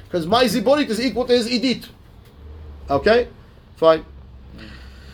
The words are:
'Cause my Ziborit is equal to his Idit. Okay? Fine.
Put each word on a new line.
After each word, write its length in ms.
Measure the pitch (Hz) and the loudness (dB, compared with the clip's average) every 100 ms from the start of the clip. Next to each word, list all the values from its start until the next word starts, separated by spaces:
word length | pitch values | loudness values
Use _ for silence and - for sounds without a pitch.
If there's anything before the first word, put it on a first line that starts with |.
| - | -6
'Cause 140 | 180 165 | -6 0
my 180 | 233 254 | 2 2
Ziborit 440 | 240 214 294 226 | 2 2 2 2
is 100 | 214 | -2
equal 260 | 262 214 247 | -2 -2 2
to 80 | |
his 140 | 247 226 | 2 2
Idit. 400 | 247 254 226 - - - - - - - - - - - | 0 0 -2 -8 -20 -20 -20 -20 -20 -20 -18 -18 -18 -4
Okay? 380 | 139 208 233 240 - - - - - | 0 4 2 2 -8 -20 -20 -20 2
Fine. 280 | 160 160 - - - - - - - - - - - | 4 4 0 -18 -20 -20 -20 -18 -18 -18 -20 -20 -20